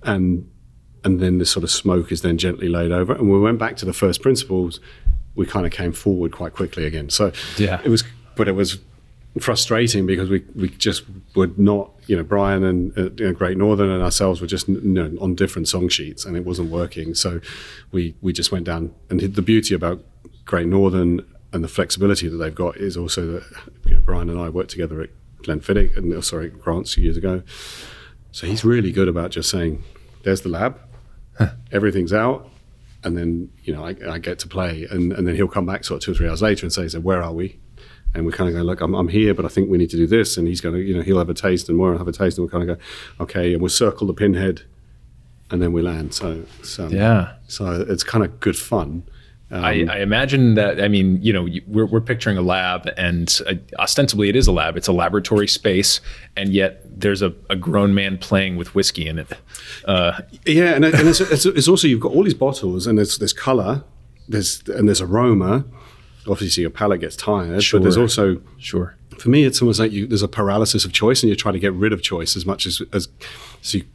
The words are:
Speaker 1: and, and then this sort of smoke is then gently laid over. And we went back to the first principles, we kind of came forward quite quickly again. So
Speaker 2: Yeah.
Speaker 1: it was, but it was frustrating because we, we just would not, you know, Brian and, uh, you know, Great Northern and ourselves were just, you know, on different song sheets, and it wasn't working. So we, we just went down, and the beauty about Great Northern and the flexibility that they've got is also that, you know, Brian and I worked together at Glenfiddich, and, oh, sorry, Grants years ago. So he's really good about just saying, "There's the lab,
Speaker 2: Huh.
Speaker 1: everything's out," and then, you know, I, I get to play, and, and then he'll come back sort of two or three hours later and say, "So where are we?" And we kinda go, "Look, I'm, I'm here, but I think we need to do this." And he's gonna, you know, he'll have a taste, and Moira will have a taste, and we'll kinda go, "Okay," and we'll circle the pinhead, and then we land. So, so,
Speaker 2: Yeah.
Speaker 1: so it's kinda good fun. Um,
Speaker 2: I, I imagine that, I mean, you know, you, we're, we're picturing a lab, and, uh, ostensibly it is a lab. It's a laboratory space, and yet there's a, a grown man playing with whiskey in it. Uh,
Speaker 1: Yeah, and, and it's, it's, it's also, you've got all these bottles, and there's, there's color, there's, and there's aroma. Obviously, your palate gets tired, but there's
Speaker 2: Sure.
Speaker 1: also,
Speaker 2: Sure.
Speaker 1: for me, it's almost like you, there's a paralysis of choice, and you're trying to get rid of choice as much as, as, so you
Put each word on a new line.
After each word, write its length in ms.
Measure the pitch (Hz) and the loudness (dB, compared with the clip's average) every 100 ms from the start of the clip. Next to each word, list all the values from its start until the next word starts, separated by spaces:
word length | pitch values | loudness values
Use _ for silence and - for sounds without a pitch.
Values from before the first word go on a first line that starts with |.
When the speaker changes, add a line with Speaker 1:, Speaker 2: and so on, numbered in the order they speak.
Speaker 1:
and, 460 | 120 101 92 90 - - - - _ - | -2 0 0 0 -4 -20 -20 -20 _ -8
and 160 | 101 92 | -2 0
then 180 | 92 90 | 2 2
this 100 | 85 | 0
sort 120 | - | -2
of 80 | 85 | -2
smoke 400 | - - 90 82 | -2 2 0 0
is 100 | 82 | -4
then 160 | 92 85 | -2 0
gently 320 | 90 87 90 | -2 -2 -2
laid 220 | 85 85 | 0 0
over. 220 | 87 92 | 0 0
And 160 | - 107 | 0 4
we 80 | 98 | 4
went 200 | 107 113 | 4 2
back 160 | 113 - | -2 -4
to 80 | 92 | -8
the 80 | |
first 280 | - 98 85 | 0 0 2
principles, 580 | 135 127 - 95 87 - - - - - - - | 2 0 0 -2 -2 -6 -18 -4 0 0 -2 -4
we 100 | 92 | -2
kind 200 | 101 87 | 0 -2
of 60 | |
came 200 | - 90 | -2 -6
forward 400 | 82 - 92 85 | -2 -2 0 -2
quite 220 | - 82 | -4 -12
quickly 320 | - 87 - 78 | -6 -6 -4 -6
again. 240 | 78 73 | -6 -6
So 220 | - 101 - - - | 0 0 -2 -12 -2
Speaker 2:
Yeah. 240 | 104 90 | -2 0
Speaker 1:
it 60 | - | 0
was, 140 | 113 - - - - | 0 0 -14 -18 -2
but 100 | 104 | 0
it 60 | |
was 260 | 95 95 - - - _ - - - | 0 -2 -4 -14 -20 _ -20 -12 -6
frustrating 680 | - 113 - 113 117 107 92 | -2 -2 0 2 2 2 0
because 240 | 92 92 | 0 0
we, 160 | 95 - - | -2 -2 -6
we 140 | 92 | -6
just 340 | - 110 95 - 95 - - | -2 -2 -2 -8 -20 -4 0
would 240 | 92 90 | 0 4
not, 320 | 101 101 98 - - | 4 4 -2 -14 -4
you 80 | 95 | -2
know, 80 | |
Brian 400 | 76 101 98 95 | 0 0 2 2
and, 340 | 95 90 90 - | 2 0 -2 -2
uh, 120 | 92 98 | -4 -2
you 80 | 104 | -4
know, 80 | |
Great 240 | 87 92 95 | -2 -2 2
Northern 320 | 104 101 101 | 2 4 2
and 120 | 92 | 2
ourselves 380 | 85 - 98 87 | 0 0 0 0
were 80 | 87 | -4
just, 220 | 92 - | -6 -2
you 100 | 95 | -2
know, 300 | 104 92 80 85 | 0 0 0 -4
on 160 | 92 90 | -4 0
different 320 | 95 - 80 | -2 -2 -4
song 220 | 92 87 | -2 -2
sheets, 340 | - 76 - 98 | -2 -6 -12 -8
and 120 | 87 | -8
it 80 | 90 | -6
wasn't 240 | 87 82 | -6 -4
working. 420 | 82 85 - 80 82 | -4 -6 -6 -8 -4
So 260 | 95 85 - - - - - | -4 -6 -10 -18 -18 -20 -6
we, 240 | 92 85 - | -4 -4 -4
we 100 | 95 | -4
just 200 | 85 85 | -4 -4
went 140 | 95 87 | -4 -4
down, 280 | 82 82 - - | -6 -6 -10 -6
and 100 | 92 | -2
the 220 | 95 101 | -2 -2
beauty 320 | 90 110 - 92 | 2 2 2 -2
about 260 | 85 90 - - - - - | -2 -4 -12 -20 -20 -20 -4
Great 220 | 90 85 | -2 2
Northern 580 | 95 98 92 87 87 - - - | 4 4 4 2 0 -4 -20 -10
and 120 | 90 | -8
the 40 | 80 | -6
flexibility 640 | - 87 - 101 98 85 | -4 -2 0 2 2 -2
that 80 | 82 | -6
they've 180 | 78 78 | -8 -4
got 220 | 90 - | -4 -4
is 180 | 98 87 | -8 -6
also 300 | 85 - 85 | -6 -4 -6
that, 100 | 87 - - - - - | -8 -12 -20 -20 -2 8
you 80 | - | 8
know, 40 | - | 8
Brian 240 | 87 85 | 4 0
and 100 | 87 | -4
I 80 | 85 | -4
worked 220 | 82 95 | -4 -6
together 300 | - 82 78 | -4 -6 -6
at 80 | 80 - - - | -10 -14 -20 -14
Glenfiddich, 540 | - 76 - 101 95 - | -6 -6 0 6 6 4
and, 160 | 87 | 0
oh, 80 | 82 | -4
sorry, 280 | - 82 82 | -4 -6 -8
Grants 480 | - - 85 - - | -6 -4 -4 -2 2
years 200 | 85 82 | 2 2
ago. 260 | 95 92 - - - - - - - - - | -2 -4 -6 -18 -18 -18 -18 -20 -20 -20 -20
So 160 | - 87 | -12 -6
he's 160 | 110 | 0
really 280 | 110 120 98 | 2 2 0
good 160 | 95 92 | 0 0
about 240 | 85 87 | 0 -4
just 180 | 85 80 | -4 -4
saying, 340 | 98 82 76 - - - - | -2 -2 -4 -10 -18 -20 -8
"There's 180 | 98 95 | -2 -2
the 80 | 95 | -2
lab, 280 | 82 113 139 - - - - - - | -4 -4 -4 -20 -20 -20 -20 -20 -2
Speaker 2:
Huh. 140 | - - - | -2 -2 -6
Speaker 1:
everything's 380 | 101 104 95 85 | 0 0 0 0
out," 360 | 104 117 139 - - - - - - | 2 0 -2 -8 -20 -20 -20 -20 -12
and 140 | 90 87 | -6 -4
then, 320 | 85 85 87 - | -2 -4 -6 -12
you 100 | - | -10
know, 120 | 76 82 | -8 -8
I, 100 | 95 98 | -10 -10
I 80 | 85 | -8
get 200 | 85 90 | -8 -10
to 80 | 87 | -8
play, 380 | 92 90 80 80 | -4 -4 -6 -6
and, 220 | 95 87 | -2 -2
and 120 | 95 87 | 0 -2
then 80 | 85 | 0
he'll 120 | 95 | 0
come 180 | - 90 | 0 -4
back 180 | 98 | -6
sort 140 | - 73 | -6 -8
of 40 | - | -4
two 60 | |
or 40 | 87 | 0
three 120 | 85 | 0
hours 120 | 80 | 2
later 240 | 107 98 87 | 2 0 -2
and 60 | |
say, 140 | 98 85 | -6 -6
"So 120 | 82 | -4
where 200 | 85 92 | -2 -2
are 100 | 85 | -2
we?" 260 | 82 92 - - - - - - | -6 -8 -10 -20 -20 -20 -8 -4
And 120 | 82 82 | -2 -4
we 60 | |
kinda 180 | - 92 | -2 -2
go, 100 | 82 | 0
"Look, 200 | 85 92 | -2 -2
I'm, 120 | 82 | -2
I'm 140 | 95 90 | 0 0
here, 260 | 104 107 | 2 4
but 120 | 90 82 | 2 0
I 20 | |
think 220 | - 95 | 0 2
we 80 | 90 | 2
need 120 | 82 | 2
to 60 | 82 | 2
do 100 | 82 | 2
this." 280 | 113 101 - | 4 2 0
And 100 | 85 | -2
he's 100 | 87 | -2
gonna, 200 | 85 87 | -4 -4
you 140 | 95 87 | -2 -2
know, 60 | |
he'll 160 | 80 95 | 2 2
have 100 | 87 | 2
a 40 | |
taste, 360 | 85 98 92 - | -2 0 0 0
and 80 | 85 | 2
Moira 160 | 92 | 2
will 60 | 85 | 0
have 80 | 87 | -4
a 20 | |
taste, 240 | 82 95 85 | -2 -2 -2
and 80 | 87 | -4
we'll 60 | 87 | -4
kinda 160 | 87 85 | -4 -6
go, 60 | - - - - | -10 -18 -18 -12
"Okay," 300 | 90 95 87 | -8 -2 0
and 80 | 87 | 0
we'll 80 | 87 | 0
circle 380 | - 113 - 101 | 2 0 0 -4
the 60 | |
pinhead, 500 | 85 104 87 95 85 - - - - - - - - - | 0 2 2 0 -2 -10 -20 -20 -20 -20 -20 -20 -20 -6
and 100 | 90 | -2
then 100 | 87 | 0
we 100 | 85 | 0
land. 320 | 87 80 76 | -2 -4 -8
So, 300 | - 92 82 82 - | -8 -8 -10 -12 -18
so, 240 | - - 80 | -16 -12 -4
Speaker 2:
Yeah. 440 | 85 107 110 90 - - | 0 4 4 2 -8 -16
Speaker 1:
so 380 | - 98 85 110 | -8 -4 -4 -4
it's 160 | 92 | -4
kinda 240 | - 113 92 | -2 0 0
good 300 | - 104 - | -2 -2 -2
fun. 460 | - 110 73 80 - - - - - | -2 -2 -2 -8 -12 -20 -20 -20 -12
Um, 120 | 92 | -4
Speaker 2:
I, 220 | 98 107 85 | 0 0 0
I 100 | 101 | -2
imagine 560 | 101 110 135 135 123 107 | 0 0 2 4 6 6
that, 260 | 104 76 | 2 2
I 60 | 101 | 2
mean, 340 | 101 95 92 | 4 4 2
you 100 | 104 | 2
know, 140 | 98 87 | 0 0
you, 160 | 85 95 | -6 -2
we're, 180 | 107 107 | 0 2
we're 160 | 110 | 0
picturing 340 | 113 101 - 98 | 0 -4 -2 0
a 40 | |
lab, 480 | 90 92 92 90 87 - | 2 0 0 -4 -6 -4
and, 420 | 90 87 85 - - | -2 0 0 -2 -2
uh, 80 | 90 - - | -6 -6 -4
ostensibly 500 | - - 135 104 101 | -2 2 2 2 2
it 80 | 120 | 4
is 120 | 123 | 4
a 40 | |
lab. 240 | 90 78 85 | 4 0 -2
It's 120 | - | 0
a 40 | |
laboratory 560 | 87 87 101 90 107 104 | 0 2 0 0 0 2
space, 540 | - 110 92 101 - - - - - | 0 2 2 2 0 -4 -14 -12 -6
and 160 | 98 | 0
yet 300 | 98 95 - - 90 | 2 2 -2 -20 -4
there's 220 | 101 98 | -2 0
a, 100 | 98 - - | -2 -4 -6
a 60 | 98 | -6
grown 380 | 87 101 101 | 0 2 4
man 240 | 98 98 92 | 4 0 -6
playing 380 | - 98 95 87 | 0 0 0 -4
with 180 | 87 | -2
whiskey 340 | 101 95 - 80 | 0 0 -2 -6
in 120 | 80 | -6
it. 80 | 73 - - - - - - | -8 -14 -16 -20 -16 -12 0
Uh, 340 | 92 87 - - - - | 2 2 -2 -12 -8 2
Speaker 1:
Yeah, 260 | 156 175 | 4 4
and, 100 | 139 | 4
and 240 | 160 156 156 | 4 6 6
it's, 140 | 165 | 4
it's, 240 | 185 147 185 | 2 2 2
it's 220 | 175 135 | 2 4
also, 200 | 185 156 | 4 4
you've 120 | 117 | 2
got 120 | 113 | 2
all 100 | 151 | 2
these 100 | 202 | 2
bottles, 540 | - 135 135 95 90 107 | 2 0 0 -4 -2 2
and 100 | 110 | 2
there's, 220 | 101 - | 2 0
there's 140 | 101 | -4
color, 500 | - - 131 95 139 - - - - - | -2 0 0 0 -4 -6 -20 -20 -20 -6
there's, 360 | 107 95 - - | -4 -2 -6 -8
and 180 | - 104 | 2 4
there's 120 | 98 | 4
aroma. 640 | 90 104 123 104 92 120 139 - - - - - - | 0 2 4 4 4 0 -2 -14 -20 -20 -20 -16 -4
Obviously, 340 | 98 98 85 | -2 0 0
your 100 | 82 | -2
palate 300 | - 104 92 | 0 0 0
gets 140 | 80 - | -2 -6
tired, 480 | - 104 85 90 104 | -2 0 0 0 2
but 120 | 104 | 4
there's 100 | 92 | 6
Speaker 2:
Sure. 80 | 92 | 6
Speaker 1:
also, 400 | 120 - 98 90 - - | 4 4 2 0 -6 -16
Speaker 2:
Sure. 380 | - 92 87 - - - | -6 -4 -4 -10 -20 -4
Speaker 1:
for 100 | 120 | 2
me, 140 | 139 139 | 6 4
it's 160 | - | 4
almost 180 | 120 101 | 2 4
like 120 | 113 | 0
you, 160 | 101 110 | 0 0
there's 160 | 107 | 0
a 40 | 101 | 0
paralysis 580 | - 101 101 110 107 87 | 0 0 2 2 2 0
of 60 | |
choice, 300 | - 107 127 | 2 2 4
and 80 | 113 | 2
you're 60 | 101 | 2
trying 180 | 104 | -2
to 60 | 95 | 0
get 120 | 98 | -2
rid 200 | 92 107 | 0 0
of 80 | 101 | 0
choice 340 | - 87 80 98 | -4 -4 -4 -4
as 120 | 87 | -4
much 180 | 98 92 | -4 -4
as, 160 | - - | -6 -4
as, 160 | 101 - - - - - - | -4 -6 -14 -20 -18 -20 -14
so 160 | - 101 | -6 -6
you 60 | - | -6